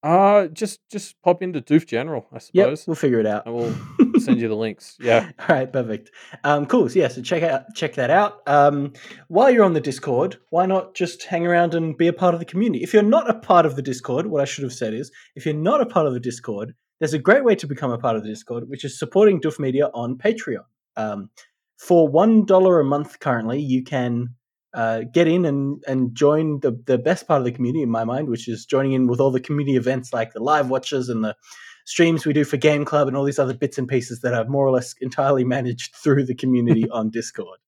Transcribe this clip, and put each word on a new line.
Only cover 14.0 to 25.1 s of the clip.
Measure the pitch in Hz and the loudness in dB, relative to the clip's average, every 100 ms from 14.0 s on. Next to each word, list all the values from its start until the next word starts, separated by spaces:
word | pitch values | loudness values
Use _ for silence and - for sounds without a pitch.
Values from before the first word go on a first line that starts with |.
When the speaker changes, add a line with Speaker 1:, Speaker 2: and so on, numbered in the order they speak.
| - 127 190 | -4 -4 -2
Speaker 2:
what | 156 | -2
I | |
should | 139 - | -4 -4
have | 135 | -10
said | - 113 | -6 -6
is, | 110 - - _ | -6 -10 -16 _
if | - | -10
you're | 156 | -6
not | 151 160 294 | -2 0 0
a | 254 | 0
part | 196 156 | 0 0
of | |
the | 123 | -2
Discord, | 123 117 - 101 117 - _ _ | -6 -10 -10 -10 -10 -14 _ _
there's | 156 | -4
a | 151 | -2
great | 135 247 | 4 4
way | 262 208 | 4 0
to | 147 | -2
become | 139 139 | -6 -6
a | 117 | -4
part | 123 110 | -2 -2
of | |
the | 107 | -4
Discord, | 107 - 120 120 | -12 -10 -12 -10
which | 135 | -12
is | 143 - | -12 -10
supporting | - 185 214 185 | -4 4 4 4
Doof | 156 147 | -2 -4
Media | 139 131 143 | -4 0 -2
on | 117 120 127 | -2 -8 -4
Patreon. | 208 226 - 110 - _ _ - | -2 -2 -6 -10 -12 _ _ -8
Um, | 107 104 101 _ _ _ _ _ | -8 -8 -12 _ _ _ _ _
for | - 175 156 | 2 4 4
one | 147 214 220 | 4 4 4
dollar | 196 185 185 175 | 6 4 6 4
a | |
month | 139 143 143 - | 2 0 -4 -8
currently, | - 120 110 127 | -4 -2 -2 -4
you | 147 131 | -2 -2
can | 127 139 123 120 123 - _ _ _ - | -2 -4 -2 -4 -6 -12 _ _ _ -6
uh, | 113 113 113 | -4 -4 -2